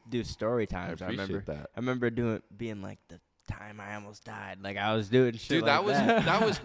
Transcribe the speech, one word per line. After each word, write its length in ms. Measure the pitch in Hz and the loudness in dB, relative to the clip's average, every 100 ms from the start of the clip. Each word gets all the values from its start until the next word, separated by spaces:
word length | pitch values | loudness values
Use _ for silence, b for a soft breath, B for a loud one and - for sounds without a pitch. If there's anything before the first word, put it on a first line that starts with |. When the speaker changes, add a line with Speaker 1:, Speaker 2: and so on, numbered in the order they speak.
| 113 | -6
Speaker 1:
do 140 | 120 | -6
story 400 | 101 - 107 120 | -4 -4 -2 0
Speaker 2:
I 20 | 107 | -2
Speaker 1:
times. 360 | 90 87 80 | -4 -6 -8
I 20 | 90 | -6
Speaker 2:
appreciate 220 | 113 95 | -4 -4
Speaker 1:
remember, 260 | 80 - | -4 -6
Speaker 2:
that. 160 | 73 71 - | -10 -10 -6
Speaker 1:
I 40 | |
remember 300 | 123 127 120 | -4 0 0
doing, 320 | 117 120 107 - 101 | 0 0 -2 -6 -10
being 240 | 117 104 | -8 -8
like, 160 | 98 101 - | -10 -14 -18
"The 100 | 85 _ _ - | -20 _ _ -12
time 320 | - 104 104 | -12 -12 -14
I 140 | 101 | -12
almost 300 | 104 104 104 - | -10 -12 -16 -14
died." 380 | 107 98 95 | -12 -12 -10
Like, 140 | 98 98 | -8 -2
I 180 | 104 110 | 2 2
was 120 | 98 | 4
doing 260 | 123 127 | 6 6
shit 160 | 113 - | 2 0
Speaker 2:
Dude, 120 | 131 - | 2 4
Speaker 1:
like 20 | |
Speaker 2:
that 120 | 147 | 4
was, 100 | 202 196 | 4 4
Speaker 1:
that. 280 | - 226 - | 6 4 4
Speaker 2:
that 160 | 190 | 4
Speaker 1:
<laughs> 60 | 220 | 4
Speaker 2:
was 120 | 160 | 0